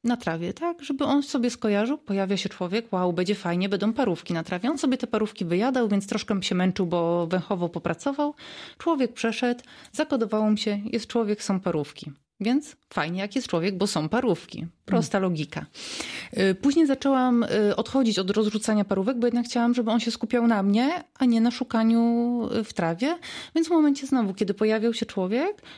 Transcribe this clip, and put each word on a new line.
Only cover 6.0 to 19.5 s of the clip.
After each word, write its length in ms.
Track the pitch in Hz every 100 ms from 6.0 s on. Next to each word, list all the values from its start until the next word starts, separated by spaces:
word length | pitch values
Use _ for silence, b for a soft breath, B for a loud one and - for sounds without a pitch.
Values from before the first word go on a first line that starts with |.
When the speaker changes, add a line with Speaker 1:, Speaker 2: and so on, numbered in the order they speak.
| 196
Speaker 1:
troszkę 360 | 208 - 202
się 120 | - 180
męczył, 300 | 185 185 175
bo 420 | 175 170 175 170
węchowo 420 | 180 - 190 175
popracował. 640 | 175 - 170 277 277 294 - B B B -
Człowiek 360 | 339 311 240
przeszedł, 500 | - 226 220 247 247 - B B
zakodowało 580 | - 302 262 220 214 214
mu 60 | 208
się, 240 | 214 208 208
jest 160 | 233 220
człowiek, 360 | 240 214 208
są 160 | - 190
parówki. 520 | 190 160 143 - 151 143 _ _
Więc 340 | 202 269 - - _
fajnie, 260 | - 156 185
jak 160 | 208 262
jest 120 | -
człowiek, 300 | 170 180 185
bo 100 | 202
są 220 | 165 156
parówki. 580 | 226 254 165 - - 170 _ -
Prosta 320 | - 160 202
Speaker 2:
Mm. 140 | 190
Speaker 1:
logika. 340 | 160 147 - 147 B B B B B B -
Y, 180 | 190 190
później 320 | 285 294 302
zaczęłam, 560 | 269 277 262 254 240
y, 320 | 233 208 208 202
odchodzić 440 | 214 269 233 202
od 120 | 190
rozrzucania 540 | 202 214 214 220 214 202
parówek, 340 | 196 190 240
bo 80 | 240
jednak 180 | 240
chciałam, 280 | 240